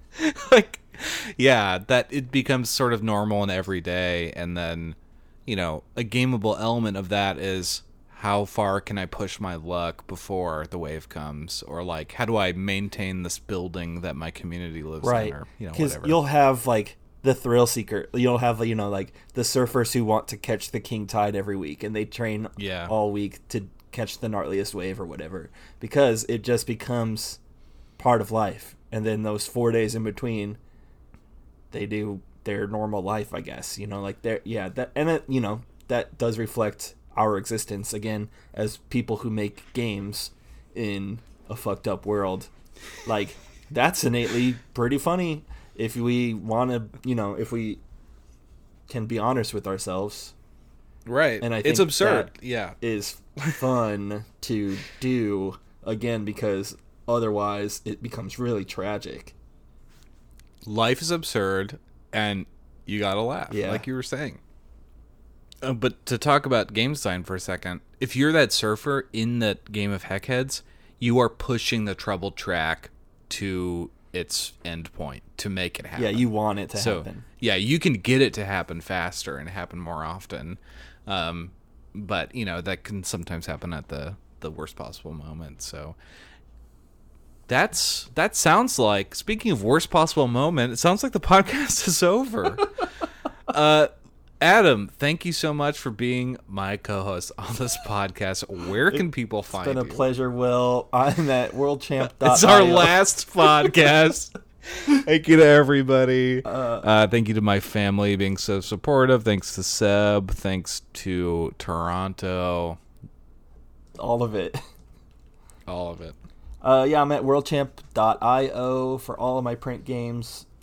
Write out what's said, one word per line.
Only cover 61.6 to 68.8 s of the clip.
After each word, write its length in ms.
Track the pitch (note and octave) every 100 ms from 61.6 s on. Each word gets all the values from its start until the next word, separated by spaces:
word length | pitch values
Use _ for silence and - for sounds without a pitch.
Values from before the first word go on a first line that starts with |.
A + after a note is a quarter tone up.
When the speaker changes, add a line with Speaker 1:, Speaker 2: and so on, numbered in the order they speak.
| G2 D3 - - -
Speaker 1:
and 340 | A2 G#2 G2 - - - - -
you 140 | G#2
gotta 220 | G2+ G2+
laugh, 280 | A#2 A2 -
Speaker 2:
Yeah. 160 | G#2 F#2+
Speaker 1:
like 140 | G#2+ C3
you 80 |
were 80 | C3
saying. 360 | B2 C3 C#3 - - - - - - - - - - - - -
Uh, 120 | C3
but 320 | A#2+ A#2+ - -
to 120 | B2
talk 280 | D3 C#3+ C#3+
about 280 | A#2+ G2
game 180 | G#2 B2
design 300 | D3 G#2 F2+
for 120 | F2 F#2
a 40 |
second, 400 | - F2+ F#2 F2+ - -
if 140 | C3 B2+
you're 180 | D3
that 180 | D#3+ B2
surfer 560 | - G#2+ G#2+